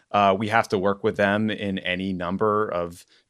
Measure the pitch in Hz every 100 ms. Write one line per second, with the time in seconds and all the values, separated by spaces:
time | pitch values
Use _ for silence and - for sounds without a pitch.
0 | _ 101 101 95 107 113 - 101 98 98
1 | 110 101 101 104 110 104 101 95 92 90
2 | 95 90 87 95 110 104 107 87 87 87
3 | - _ _